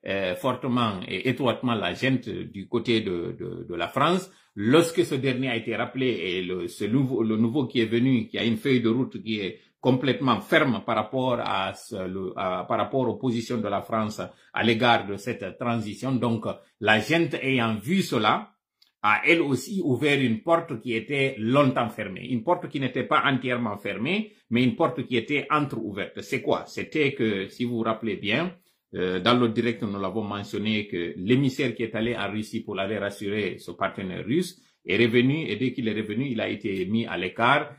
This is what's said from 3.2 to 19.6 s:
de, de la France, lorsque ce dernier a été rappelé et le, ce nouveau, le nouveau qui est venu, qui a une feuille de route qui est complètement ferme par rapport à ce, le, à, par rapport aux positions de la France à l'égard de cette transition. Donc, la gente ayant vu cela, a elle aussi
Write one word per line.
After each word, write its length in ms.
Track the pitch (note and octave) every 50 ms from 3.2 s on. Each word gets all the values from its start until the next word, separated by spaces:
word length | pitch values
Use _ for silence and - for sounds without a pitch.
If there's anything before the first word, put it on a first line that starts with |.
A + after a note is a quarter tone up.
| E2+ F2+ F2 -
de, 280 | F2+ F2+ F2 F2 F2 F2
de 60 | F2
la 140 | E2+ E2+ E2+
France, 420 | - C3 C3+ D#3 F3 F#3+ F3+ - - _ _ _ _
lorsque 500 | G#2 G2+ A2 C3 D#3+ E3 E3 - - E3+
ce 100 | C#3+ D#3
dernier 340 | C3+ C3 C3+ B2+ A#2+ C3 C3
a 80 | A#2+
été 200 | A#2 A2+ A#2 A2+
rappelé 300 | G2+ A#2+ B2 - C3 C3
et 360 | B2+ A2+ F#2+ E2 F#2+ F2+ F#2 F#2
le, 260 | F2 F2+ F#2 F2 F2
ce 160 | - - G#2
nouveau, 380 | G2+ A2 C#3 C#3 B2+ C3 A2 A2+
le 140 | A2 A2
nouveau 300 | G#2+ A2+ A#2 A#2 D3+ C3+
qui 140 | A#2 - B2
est 60 | A2+
venu, 400 | G#2+ A2 A#2+ A#2+ C3+ C3 A#2+ G#2+
qui 120 | - - G2+
a 60 | G2
une 120 | A2+ A2+
feuille 240 | G#2 - C#3+ C3 B2+
de 80 | A2 A2+
route 340 | A#2 B2+ C3 A2 - - F#2
qui 180 | A2 A2 G#2+
est 200 | G2+ F2+ - - _ _ _ _
complètement 640 | - C3 B2+ B2+ C#3 C#3 B2 - D3 C3 A#2+ G3
ferme 420 | - - - D#3+ D3+ C#3 A#2 G2 -
par 120 | - A#2
rapport 420 | G#2+ G#2+ - - C3 B2+ C3 B2 A#2
à 320 | A2 G2+ G2+ G2 F#2+ F#2+ G2
ce, 320 | - - - A2+ G2+ F#2
le, 260 | F#2 F#2 F#2+ F#2+ F#2 -
à, 280 | - G2 F#2 F#2 F#2 F2 -
par 100 | A#2+ G#2+
rapport 300 | G#2 G#2 - C3+ B2+ A#2
aux 80 | G#2+
positions 420 | G#2 - C3 A2+ A#2+ A2+ - B2 A#2
de 100 | G#2+ G#2
la 120 | G2 F#2+ F#2+
France 380 | - - A2 G#2+ G#2 G#2+ - F2+ F2+ - _ _ _ _
à 100 | - G#2+
l'égard 440 | A2+ A#2 A2+ B2 A#2+ A#2 G#2+ G2+
de 100 | G2 G2+
cette 420 | G2 - - A#2 - G#2 F#2+ - -
transition. 540 | - A#2+ A#2 A#2 A2 G#2+ G#2+ - - C3 C3+
Donc, 340 | A#2+ G#2+ A#2+ A2+ A2 A2 A2+ F2+ - - _ _ _
la 200 | A2 G#2 G#2+ G#2+
gente 340 | G#2+ - D3+ E3 E3+ D3 C#3
ayant 420 | C3+ - C3 C3 C3 A#2 A2+ A2
vu 260 | G#2+ F#2+ B2 F3+ G3 E3+
cela, 500 | - - B2 G#2+ G#2+ B2+ F#3+ A3 - _ _ _ _ _ _ _ _ _ _ -
a 200 | G#2 G#2+ G#2+ -
elle 160 | C#3+ E3 E3+
aussi 400 | E3 C#3+ C3+ B2+